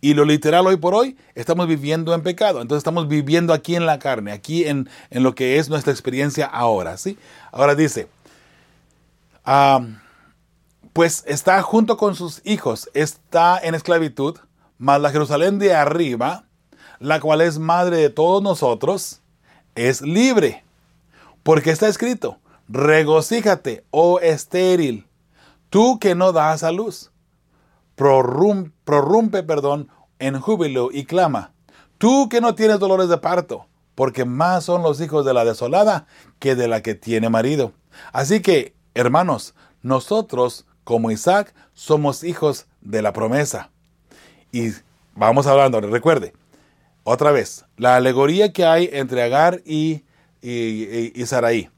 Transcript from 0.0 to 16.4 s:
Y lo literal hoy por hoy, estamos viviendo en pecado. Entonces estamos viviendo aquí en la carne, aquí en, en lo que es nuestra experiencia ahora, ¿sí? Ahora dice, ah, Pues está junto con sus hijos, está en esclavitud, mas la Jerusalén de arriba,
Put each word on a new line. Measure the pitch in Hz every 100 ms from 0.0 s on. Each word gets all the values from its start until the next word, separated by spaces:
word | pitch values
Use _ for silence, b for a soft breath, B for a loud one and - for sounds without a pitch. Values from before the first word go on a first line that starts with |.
Y | 143 147
lo | 147
literal | 151 151 165 185
hoy | 190
por | 170 202
hoy, | 262 262 b -
estamos | 120 170 180
viviendo | 156 143 160 160 170
en |
pecado. | 160 175 214 156
Entonces | 117 147
estamos | 151 165 151
viviendo | 147 139 165 170
aquí | 156 - 170
en | 170
la | 147
carne, | 139 123 104
aquí | 104 - 165 156
en, | 143 131 B B
en | 123
lo | 131 123
que | 127 139
es | 147
nuestra | 151 143
experiencia | 135 - 127 143 143 139
ahora, | 127 120 104 85 90
¿sí? | 185 208 B B B
Ahora | - 139 143
dice, | 156 120 104 _ b b b b b b b b _ _ _ _
ah, | - 139 139 135 120 110 b b b b _ _ _ _ _
Pues | - 170 156 -
está | 143 - 190
junto | 185 220 220 214
con | 208 170
sus | 175 -
hijos, | - 208 139 110 -
está | - 151 - _ 170 170 185
en | 165 165
esclavitud, | 160 170 160 123 135 170 _ _ _ _
mas | 131 143
la | 147
Jerusalén | 143 147 147 175 202
de | 202
arriba, | 165 147 160 160 120 127 180